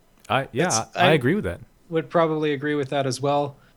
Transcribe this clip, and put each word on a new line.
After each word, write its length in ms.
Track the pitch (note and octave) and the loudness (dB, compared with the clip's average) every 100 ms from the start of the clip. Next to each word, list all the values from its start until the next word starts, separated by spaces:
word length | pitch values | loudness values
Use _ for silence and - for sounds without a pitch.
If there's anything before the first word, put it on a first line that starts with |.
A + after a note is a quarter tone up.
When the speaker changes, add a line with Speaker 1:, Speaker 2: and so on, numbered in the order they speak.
| _ _ - | _ _ -4
Speaker 1:
I, 200 | B2+ C3+ | -2 -2
yeah, 120 | A#2+ | -2
Speaker 2:
That's, 320 | F3 A2+ - F3+ | 0 0 -2 2
Speaker 1:
I, 100 | F3+ | 4
I 20 | |
Speaker 2:
I 40 | |
Speaker 1:
agree 200 | D#3 B2 | 4 2
with 100 | G3+ | 0
that. 160 | F#2+ E2+ - _ - | -2 -6 -12 _ -6
Speaker 2:
would 200 | D#3+ C#3 | -6 0
probably 420 | F3 D#3+ D#3 D3+ | 2 2 0 -2
agree 220 | C#3 D3 D3 | -2 -2 -2
with 140 | C3+ | -2
that 160 | C#3+ C3+ | -2 -2
as 140 | B2 | -2
well. 360 | C#3+ C#3+ C#3+ - - | 0 0 -2 -8 -20